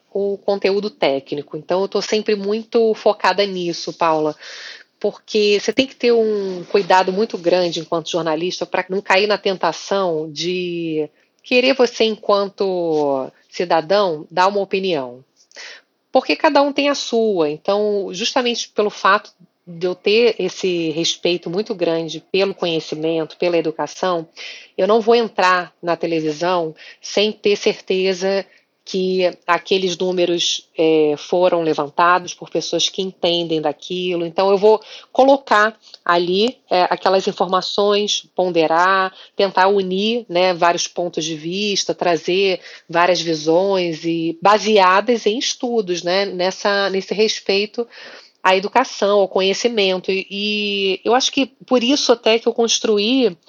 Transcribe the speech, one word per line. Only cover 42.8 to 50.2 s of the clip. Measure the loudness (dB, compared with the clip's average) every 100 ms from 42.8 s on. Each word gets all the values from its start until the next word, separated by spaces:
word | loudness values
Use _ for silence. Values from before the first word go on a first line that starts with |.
| -4
várias | 2 2 2
visões | -2 -2 2 2 2 0 -2 -4 -4
e | -4 -4 0
baseadas | 2 4 4 4 6 4 2 0 0
em | -2
estudos, | -4 -4 -4 -2 -2 -4
né, | -2 0 -2
nessa, | -2 -4 -2 -2 0 0
nesse | -2 -4
respeito | 0 0 0 -2 -2 -2 -6 -10 -12 -20 -20 -20 _
à | 0 2
educação, | 2 0 0 0 2 2
ao | 2
conhecimento. | 0 0 0 0 0 0 0 -2
E, | -4